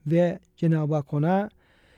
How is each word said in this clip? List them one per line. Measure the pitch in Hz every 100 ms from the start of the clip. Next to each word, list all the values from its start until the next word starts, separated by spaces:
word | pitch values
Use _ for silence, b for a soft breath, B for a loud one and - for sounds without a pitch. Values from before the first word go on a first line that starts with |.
| 147
ve | 165 175 190 _ -
Cenab-ı | 165 160 147 156
Hak | 139
ona | 147 156 190 208 _ b b b